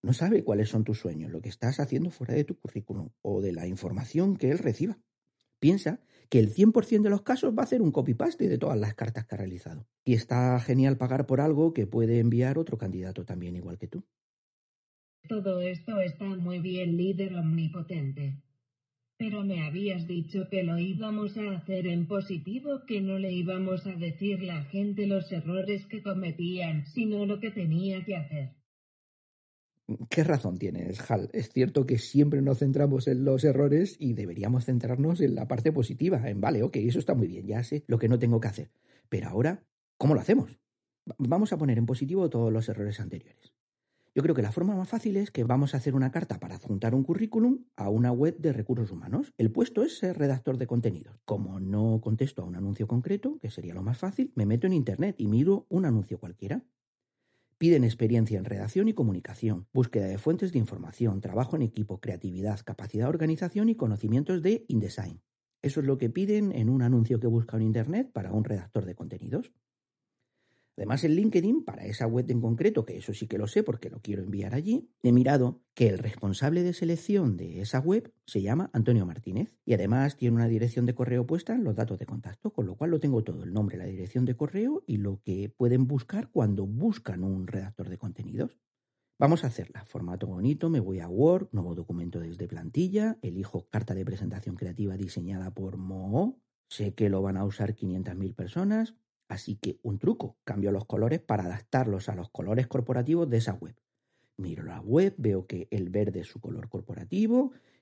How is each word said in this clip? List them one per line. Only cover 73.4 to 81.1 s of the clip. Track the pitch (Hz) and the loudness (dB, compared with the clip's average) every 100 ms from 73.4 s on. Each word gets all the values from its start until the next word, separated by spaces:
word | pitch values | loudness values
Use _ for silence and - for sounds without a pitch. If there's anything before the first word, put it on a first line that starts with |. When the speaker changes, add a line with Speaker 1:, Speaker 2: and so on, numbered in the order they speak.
| 107 | 0
Speaker 1:
sé | 202 | 0
porque | 214 113 - | 0 -2 -6
lo | - | -12
quiero | 107 98 | -8 -6
enviar | 95 98 98 | -4 -6 -4
allí, | 127 175 226 - _ | -4 0 -2 -4 _
he | 123 | 6
mirado | 123 127 143 123 123 _ | 8 8 6 4 0 _
que | - 117 | 4 4
el | 95 | 4
responsable | 107 - 101 95 131 170 | -4 -2 -2 0 2 2
de | 175 | 2
selección | 175 170 165 - 202 151 90 | 0 0 0 2 2 4 0
de | 87 85 | -4 -6
esa | 104 131 | -2 0
web | 147 208 233 _ - | 2 2 0 _ -6
se | 107 | -2
llama | 98 139 - | 0 0 0
Antonio | 117 107 120 | 0 4 4
Martínez | 90 80 - 95 202 _ | 2 -4 -6 -4 -4 _
y | - | 0
además | 113 98 120 139 - | 2 4 2 2 2
tiene | 123 117 | 2 4
una | 117 | 4
dirección | 113 120 120 120 | 2 2 2 0
de | |
correo | 123 123 | 0 0